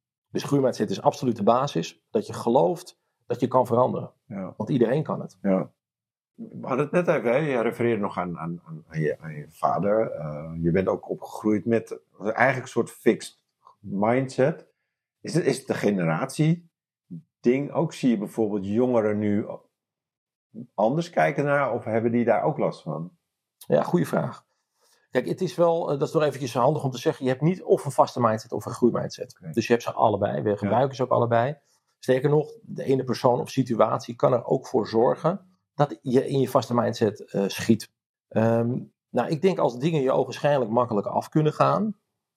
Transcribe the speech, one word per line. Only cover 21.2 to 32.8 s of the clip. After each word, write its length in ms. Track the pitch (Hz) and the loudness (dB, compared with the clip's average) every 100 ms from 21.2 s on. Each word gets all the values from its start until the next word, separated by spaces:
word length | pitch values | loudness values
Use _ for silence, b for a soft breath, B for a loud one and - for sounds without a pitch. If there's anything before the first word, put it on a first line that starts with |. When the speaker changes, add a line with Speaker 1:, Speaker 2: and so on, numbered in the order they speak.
| 160 151 143 | 0 2 0
Speaker 2:
naar, 280 | 143 131 | 0 0
of 100 | 117 | -2
hebben 280 | 113 113 117 | -2 0 2
die 140 | 117 117 | 2 2
daar 180 | 104 | 2
ook 140 | 151 139 | 2 0
last 240 | 92 - | -2 -4
van? 300 | 80 73 85 - _ _ _ _ | -8 -8 -10 -16 _ _ _ _
Speaker 1:
Ja, 260 | - 76 | 0 0
goede 220 | 78 175 143 | 2 0 0
vraag. 400 | - 73 - _ _ _ _ _ _ _ | -2 -4 -8 _ _ _ _ _ _ _
Kijk, 180 | 127 - | -4 -2
het 140 | - | -2
is 140 | 180 - | -2 2
wel, 360 | 170 165 - | 2 2 -2
eh, 80 | 143 | -2
dat 80 | 147 | -2
is 60 | |
nog 100 | 160 | 0
eventjes 300 | 151 127 135 | 0 -2 -4
handig 300 | 127 123 156 | 2 2 2
om 80 | 135 | -2
te 60 | 123 | -2
zeggen, 280 | 160 - 127 | -2 -2 -2
je 60 | |
hebt 120 | 131 | 0
niet 200 | 156 180 | 0 0
of 220 | - 196 143 | 2 2 2
een 60 | |
vaste 300 | 143 135 127 | 2 2 2
mindset 300 | 117 110 - | 0 0 -4
of 140 | - - | -8 -8
een 60 | |
groeimindset. 640 | - 117 98 - - - - | 2 2 2 -4 -8 -14 -14
Speaker 2:
Oké. 120 | 87 | -8
Speaker 1:
Dus 140 | - - | -4 0
je 40 | |
hebt 100 | - - | 0 0
ze 60 | |
allebei, 500 | - 117 101 104 - | 0 2 2 0 -2
we 80 | 107 | -2
Speaker 2:
Ja. 60 | 101 | -2
Speaker 1:
gebruiken 400 | 101 107 139 127 | 0 2 0 0
ze 80 | |
ook 60 | 123 | 0
allebei. 460 | 117 117 117 127 156 _ _ _ _ | 2 2 2 0 -4 _ _ _ _
Sterker 300 | - 131 143 | 0 2 4
nog, 220 | 151 151 - | 2 0 -8
de 220 | - - | -14 -6